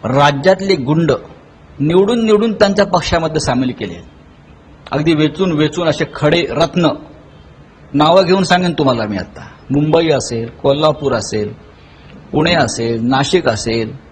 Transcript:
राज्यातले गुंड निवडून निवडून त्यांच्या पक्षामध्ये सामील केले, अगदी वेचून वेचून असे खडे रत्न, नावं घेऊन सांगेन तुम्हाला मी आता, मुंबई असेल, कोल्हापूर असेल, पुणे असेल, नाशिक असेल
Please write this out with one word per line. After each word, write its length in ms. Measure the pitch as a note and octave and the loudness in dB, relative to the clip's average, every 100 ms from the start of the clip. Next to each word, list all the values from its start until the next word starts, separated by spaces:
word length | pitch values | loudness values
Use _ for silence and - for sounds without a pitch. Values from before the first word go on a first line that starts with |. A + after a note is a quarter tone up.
राज्यातले 680 | A2+ C3+ C#3+ C#3 F#3 F#3+ G3 | 0 2 2 4 2 2 0
गुंड 380 | F3 B2+ D#3 D#3+ B2 - - - - - - | -2 0 0 2 -2 -4 -20 -20 -20 -20 -4
निवडून 460 | D3 F3 G3+ A#3+ A3 | 2 2 2 0 2
निवडून 260 | G#3 A3+ | 2 2
त्यांच्या 340 | G3+ G3+ G3+ G3 | 2 2 2 0
पक्षामध्ये 540 | F3 - E3+ D#3+ D#3 | 0 0 -2 0 -2
सामील 300 | D3+ B2+ B2+ | -2 -2 -2
केले, 340 | A#2+ G2+ E2+ - - - - - - - - - | -4 -10 -10 -18 -20 -20 -20 -20 -20 -20 -20 -8
अगदी 220 | C#3+ D#3 | -2 0
वेचून 380 | D#3 D3+ D3+ F#3 | 2 0 0 -2
वेचून 360 | D#3 D3+ D#3+ E3 | 0 0 0 -2
असे 160 | C#3+ D#3+ | -2 -4
खडे 320 | - D3+ E3+ D#3 | -2 0 0 -2
रत्न, 380 | A#2 E3 F3+ D#3+ - - - - - - - - - - | -2 -2 0 0 -2 -12 -20 -20 -20 -20 -20 -20 -20 -6
नावं 280 | C#3 D3+ F3+ | 0 4 4
घेऊन 200 | F3 F#3+ | 4 2
सांगेन 300 | F#3 F3+ F3+ | 2 2 0
तुम्हाला 320 | D#3+ C#3 A#2+ | 0 0 0
मी 120 | G#2+ F#2+ | -2 -6
आता, 320 | F2 - - - - | -8 -14 -20 -20 -4
मुंबई 380 | C3+ D3+ E3 E3 | -2 2 2 2
असेल, 400 | C#3 - A#2 A#2 | 0 0 -6 -8
कोल्हापूर 640 | - C#3+ C#3+ D#3 D3 C#3 | -4 -2 2 0 0 -2
असेल, 400 | A#2+ G2+ A2 G#2 A2+ - - - - - - - | -2 -4 -4 -6 -10 -20 -20 -20 -20 -20 -20 -6
पुणे 220 | D3 E3 | -2 0
असेल, 460 | E3+ A#2+ - A#2 A#2 | 2 0 -2 -4 -2
नाशिक 460 | A#2 C3 C#3+ F3+ C3+ | 0 0 2 0 0
असेल 440 | G#2+ A#2 A2+ A2+ C3+ - | -2 -2 -4 -4 -10 -20